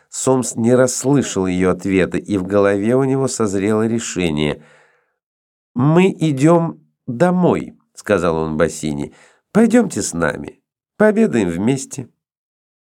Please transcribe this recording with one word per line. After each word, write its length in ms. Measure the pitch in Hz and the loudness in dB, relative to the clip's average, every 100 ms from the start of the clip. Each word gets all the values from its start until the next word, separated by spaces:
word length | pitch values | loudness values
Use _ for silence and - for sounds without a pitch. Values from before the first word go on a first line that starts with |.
| _ | _
Сомс 480 | - - 131 120 - | -4 0 0 -2 -2
не 180 | 113 | 2
расслышал 720 | 127 127 - 127 143 113 98 92 | 4 2 0 0 0 0 -2 -2
ее 260 | 92 92 | 0 0
ответа, 460 | 90 101 95 85 87 | 0 0 0 0 -2
и 200 | - 101 | -4 -4
в 60 | |
голове 520 | 92 101 101 101 104 127 | 0 2 2 0 0 0
у 80 | |
него 240 | 135 135 131 | 0 -2 -2
созрело 580 | - 113 98 98 107 113 | -2 -2 0 0 0 0
решение. 760 | 113 - 90 87 76 76 69 - _ _ _ _ _ _ _ _ _ _ - | -2 -4 -2 -2 0 -2 -4 -12 _ _ _ _ _ _ _ _ _ _ 0
"Мы 340 | 139 165 185 - | 2 4 4 2
идем 640 | 160 135 151 170 165 - _ _ - | -2 2 4 4 2 -6 _ _ -12
домой", — 680 | 120 180 180 170 92 62 - _ - | -2 0 2 2 0 -4 -14 _ -14
сказал 420 | - 101 87 80 | -2 0 2 0
он 180 | 80 78 | -2 -2
Бассини. 580 | 82 78 78 71 67 - _ _ _ | -2 -2 -6 -6 -8 -14 _ _ _
"Пойдемте 500 | 196 233 240 196 - | 2 4 2 0 -4
с 120 | - | -6
нами, 480 | 85 80 58 71 - _ _ _ - | -2 -2 -2 -10 -16 _ _ _ 0
пообедаем 520 | 214 208 220 117 92 | 2 4 2 2 0
вместе". 580 | 85 107 135 - - 120 _ _ _ _ _ _ _ _ _ | -2 -2 -2 -6 -14 -16 _ _ _ _ _ _ _ _ _